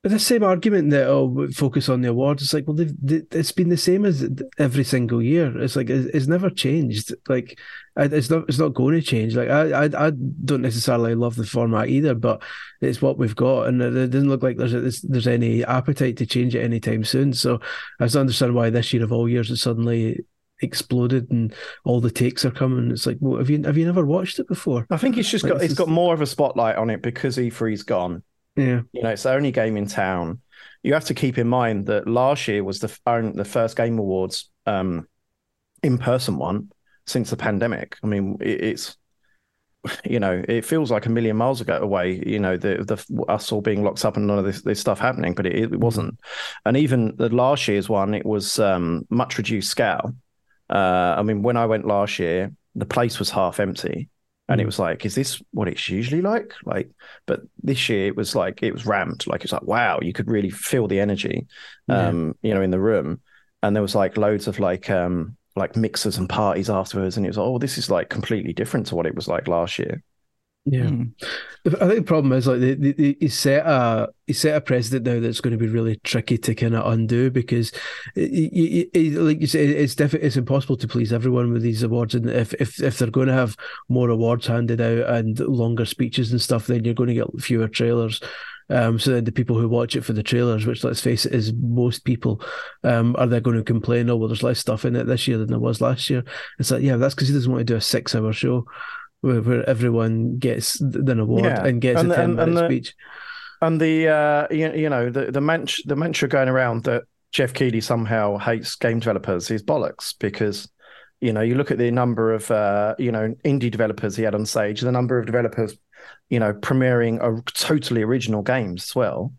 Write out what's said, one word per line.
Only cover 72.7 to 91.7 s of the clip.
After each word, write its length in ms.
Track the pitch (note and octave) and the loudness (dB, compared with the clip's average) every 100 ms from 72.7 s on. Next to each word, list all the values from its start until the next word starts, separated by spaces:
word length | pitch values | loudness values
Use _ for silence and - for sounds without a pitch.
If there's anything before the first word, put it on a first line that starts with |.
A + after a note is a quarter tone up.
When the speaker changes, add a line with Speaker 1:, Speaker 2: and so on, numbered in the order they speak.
Speaker 1:
the, 180 | C#3 C#3+ | 2 0
the, 240 | D3 C#3+ C#3 | 4 2 2
he 80 | D#3 | 0
set 380 | - C#3+ C#3 D#3+ | 2 2 2 4
a, 420 | C3+ A#2+ A2+ A2 _ - | 2 4 2 -2 _ -6
he 60 | |
set 240 | C3+ D#3 D3+ | 0 2 0
a 60 | |
precedent 420 | - B2+ A2+ C3 | 2 0 0 -2
now 160 | A#2+ A#2+ | 0 0
that's 220 | A#2 A2+ | 0 -2
gonna 160 | B2 A2+ | -2 0
be 80 | A2+ | 0
really 300 | A#2 A2+ G#2+ | 2 0 -2
tricky 340 | - A#2 - A#2 | -2 -2 0 0
to 160 | - | 0
kinda 280 | A2 A#2 A2+ G#2 | 0 2 2 2
undo, 420 | A2+ A2+ A#2+ C3 | 2 2 2 2
because 400 | B2+ A#2+ A#2+ A2 - - - - | 0 0 0 0 -6 -12 -12 -8
he, 340 | - - C4+ D#3 | -4 0 0 0
he, 400 | F3+ E3 E3+ F3 | 2 2 2 2
he, 160 | F3+ D#3+ | 2 2
like 320 | D3+ D#3+ D#3 | 2 2 2
you 40 | D3 | 2
say, 200 | D#3+ D3 | 2 4
it's 280 | D3 C#3 | 4 0
diffi-, 280 | - D3 D#3 | 2 2 2
it's 160 | D3+ C3 | 2 0
impossible 400 | A2+ C3+ - B2+ | 2 0 0 -2
to 100 | A2+ | 0
please 240 | A#2+ A2 | 0 0
everyone 400 | A#2 B2 B2 A#2+ | 2 2 2 2
with 80 | A#2 | 2
these 220 | A#2 A2 | 0 0
awards. 320 | A#2 A#2+ A2+ | 0 0 0
And 160 | B2 A#2 | 0 0
if, 240 | A#2 A2+ | 0 -2
if, 280 | - G#2+ - | -2 -4 0
if 140 | C#3 - | -2 0
they're 140 | A#2+ | 0
gonna 240 | C3+ C3 | 2 4
have 220 | C3 B2 - - - - | 4 2 -4 -14 -16 -2
more 180 | B2 A#2+ | 2 2
awards 380 | A2+ A2+ A#2 - | 4 2 2 0
handed 340 | A#2 A#2+ A#2 | 0 0 0
out 340 | A#2 A#2 A#2+ | 2 0 0
and 240 | A#2+ A2 A2+ | 0 0 -2
longer 460 | - B2+ A#2 A#2 | 0 0 0 0
speeches 480 | A2+ - B2 - A2+ | -2 -2 -2 0 0
and 80 | B2 | 0
stuff, 260 | - A#2+ - | 0 0 0
then 160 | A#2+ | 0
you're 120 | A2+ | 0
gonna 180 | A#2 B2 | 0 0
get 140 | A#2 - - | 0 -2 -6
fewer 300 | - A#2+ A2 | -2 0 0
trailers. 540 | - A#2 A#2+ A2+ G#2+ - - - - _ | 0 0 2 0 -4 -10 -14 -16 -18 _
Um, 280 | - A#2 A2+ | 0 2 2
so 120 | C3+ | 2
then 140 | B2 | 0
the 80 | A2+ | 0
people 260 | B2 A#2+ A2+ | -2 0 2
who 100 | A2+ | 2
watch 280 | A#2 A#2+ - | 0 0 -4
it 80 | |
for 100 | - | -2
the 80 | G#2+ | -2
trailers, 420 | G#2+ A#2+ A#2+ A2 | 0 2 2 2
which, 180 | A2 A#2 | 0 -2
let's 200 | B2 A#2+ | -2 0
face 240 | B2+ A#2 - | 0 0 0
it, 80 | |
is 180 | B2 G#2+ | 0 0
most 540 | A#2 B2 | -2 0